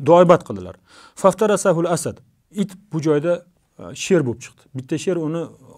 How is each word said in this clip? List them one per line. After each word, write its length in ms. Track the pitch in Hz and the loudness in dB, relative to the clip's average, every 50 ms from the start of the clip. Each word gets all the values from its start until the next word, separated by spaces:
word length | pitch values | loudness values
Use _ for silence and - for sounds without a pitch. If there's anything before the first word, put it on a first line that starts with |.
| 135 | 2
duoibat 360 | 143 170 175 185 170 175 151 - | 4 6 6 8 6 6 4 2
qildilar. 320 | - 113 95 90 90 - - _ _ - - - - _ | -4 -12 -12 -12 -14 -18 -20 _ _ -20 -20 -20 -20 _
Faftarasahul 680 | - - 190 180 - 226 208 208 175 - 196 165 165 170 | 0 2 2 2 2 0 0 0 0 2 0 0 0 0
asad. 300 | 170 175 156 - 123 - - _ _ _ _ _ _ - | -2 -2 -4 -4 -8 -10 -12 _ _ _ _ _ _ -6
It 180 | 208 196 - - - _ | -6 -6 -6 -8 -18 _
bu 100 | - 156 160 | -8 -6 -4
joyda, 320 | 135 160 147 139 143 175 175 175 - _ _ _ _ _ _ - | 0 0 0 0 0 -2 -4 -4 -6 _ _ _ _ _ _ -18
e, 40 | - 87 131 | -18 -16 -12
sher 260 | - - - 190 165 | -8 -2 0 2 2
bo'lib 200 | 143 120 110 - | 2 0 -4 -8
chiqdi. 200 | - - _ _ _ _ - | -12 -20 _ _ _ _ -14
Bitta 200 | 127 131 - 165 | -12 -8 -8 -8
sher 180 | 139 - 196 180 | -6 -4 -4 -4
uni 280 | 170 156 147 160 170 160 110 - - - - - | -4 -4 -4 -6 -6 -8 -10 -14 -20 -20 -20 -20